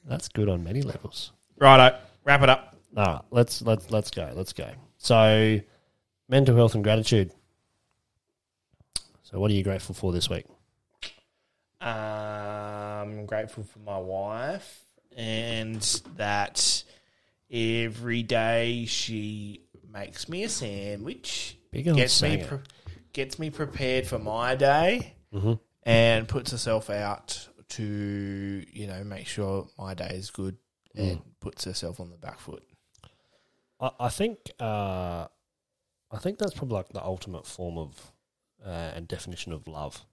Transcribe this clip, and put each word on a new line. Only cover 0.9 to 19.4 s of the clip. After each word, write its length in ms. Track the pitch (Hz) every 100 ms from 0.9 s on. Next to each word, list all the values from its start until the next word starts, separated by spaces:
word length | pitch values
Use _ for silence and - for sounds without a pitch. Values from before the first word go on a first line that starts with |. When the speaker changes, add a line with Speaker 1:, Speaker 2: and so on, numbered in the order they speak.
| - - - - _ _ _
Speaker 2:
Righto, 380 | 135 131 127 - - _
wrap 180 | - 143
it 80 | 135
up. 260 | 131 - - _ -
Speaker 1:
All 100 | 101
right, 160 | 80 -
let's, 300 | 123 120 -
let's, 300 | 117 110 87
let's 200 | 110 104
go, 200 | - 78
let's 200 | 62 95
go. 160 | - 57 - - _
So, 640 | - 117 110 110 110 107 - _ _ _ _ _ _
mental 260 | 131 131 120
health 180 | 117 110
and 80 |
gratitude. 480 | 104 110 110 113 92 - _ _ _ _ _ _ _ _ _ _ _ _ _ _ _ - - _
So, 160 | - 95
what 100 | 104
are 20 |
you 100 | 101
grateful 320 | 95 95 - 95
for 160 | 95
this 180 | 87 -
week? 160 | 92 - _ _ _ _ _ - - _ _ _ _ _ _
Speaker 2:
Um, 60 | 117
I'm 1400 | 113 107 107 107 104 104 104 104 104 104 104 104 107 104
grateful 380 | 110 113 -
for 160 | 101 107
my 180 | 104 98
wife 840 | 92 95 98 113 135 190 - - _ _ _ 123
and 640 | 113 110 117 113 110 110 104 - - -
that 680 | 104 104 101 - - - - _ _ _ _ _ _
every 720 | 120 113 117 117 110 120 117
day 640 | 113 117 113 117 117 120 113
she 760 | - - 110 107 107